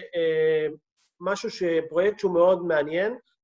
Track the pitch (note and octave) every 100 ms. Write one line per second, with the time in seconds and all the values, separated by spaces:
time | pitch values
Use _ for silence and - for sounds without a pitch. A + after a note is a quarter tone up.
0 | - E3+ E3 D#3+ D#3+ D#3 D3+ D3+ _ _
1 | _ _ F3+ G3 A3+ - F3 D#3+ D#3+ D#3+
2 | G3 G#3 G3 E3+ F3+ F3+ F3 D#3 D3 E3
3 | G#3 B3 - _